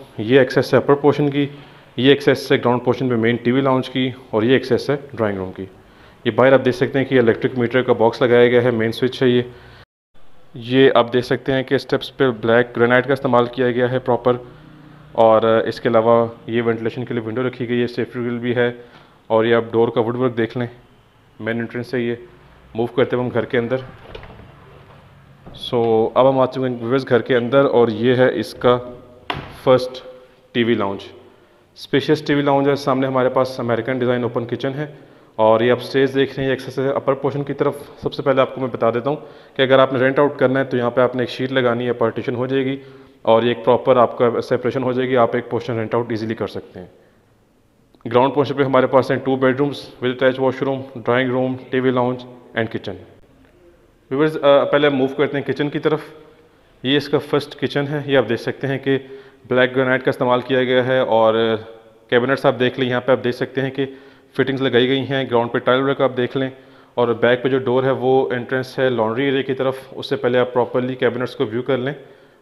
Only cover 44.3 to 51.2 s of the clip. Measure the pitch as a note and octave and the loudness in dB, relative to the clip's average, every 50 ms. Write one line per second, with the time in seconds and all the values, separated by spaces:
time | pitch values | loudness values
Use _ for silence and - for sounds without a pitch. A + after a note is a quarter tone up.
44.3 | A2+ G#2 A2+ - C3 A#2+ - A#2+ - C3+ B2+ B2+ B2 B2+ B2+ B2+ B2+ B2 A#2 A#2 | 0 -2 -2 -2 -2 -2 -2 -2 -2 -2 -2 -2 -2 -2 -2 0 2 2 2 2
45.3 | B2 B2 A#2+ - B2+ A2 - - A#2+ A2+ A2 A2 - A#2 A#2+ A2+ A#2 G#2 A2 A2 | 0 -4 -4 -4 -6 -6 -4 -4 -6 -6 -4 -2 -2 -4 -4 -4 -6 -6 -6 -6
46.3 | A2 - G#2+ F#2 - G2+ - - - F#2+ F2+ E2 _ _ _ _ _ _ _ _ | -6 -6 -6 -8 -8 -12 -14 -14 -18 -18 -18 -18 _ _ _ _ _ _ _ _
47.3 | _ _ _ _ _ _ _ _ _ _ _ _ _ _ - A#2 A#2 B2 B2+ C#3 | _ _ _ _ _ _ _ _ _ _ _ _ _ _ -6 0 2 2 2 2
48.3 | C3+ D3 C3+ A#2 C#3 C3+ C#3 C3 C3+ B2+ C3 B2 C3+ C3 A#2+ - C#3 B2+ - C3 | 2 0 -2 0 0 -2 0 2 4 2 4 4 4 2 2 2 -2 -2 -2 -2
49.3 | C3+ C3 C3+ C3 B2+ B2+ C#3+ C#3+ C3 - - - - - B2 B2+ B2+ B2+ C3+ C3 | 0 2 2 0 2 2 -2 -2 -4 -8 -14 -18 -10 -4 -4 -4 -2 2 0 0
50.3 | B2+ C3 C3 C3 B2 - C3+ C3+ C3+ C3 C3 - - A#2+ G#2+ B2 A#2+ B2+ | 2 2 -2 -2 -2 -2 -4 -4 -4 -6 -8 -12 -14 -8 -2 0 0 0